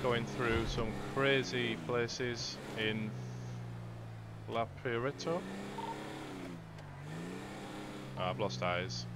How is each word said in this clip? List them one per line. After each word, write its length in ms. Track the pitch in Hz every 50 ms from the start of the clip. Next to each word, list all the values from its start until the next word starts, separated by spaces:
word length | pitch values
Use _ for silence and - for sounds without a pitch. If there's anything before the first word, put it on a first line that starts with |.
| -
going 220 | 127 120 117 113
through 400 | 104 101 101 123 117 113 117 113
some 260 | 110 - - 117 107 101 101 - - -
crazy 600 | 135 135 139 135 135 123 - 127 123 120 117 113 - 160
places 720 | - 123 120 120 117 - - 131 123 120 113 - - - - - - -
in 320 | 110 110 110 110 110 107 107 107 - - - - - - - - - - - - - - - - - - - - - - - - - - 113
La 160 | 113 113 117 107 - - -
Prieto. 580 | 135 117 117 120 135 143 - - 165 165 180 196 - - - - - - - - - - - - - - - - - - - 90 180 175 170 - - - - - - - - 143 151 156 165 170 180 185 185 190 - - - - - - - - - - - - - -
Ah, 140 | - 92 92
I've 100 | 92 -
lost 200 | 107 95 - -
eyes. 440 | 90 90 90 87 90 95 - - - - -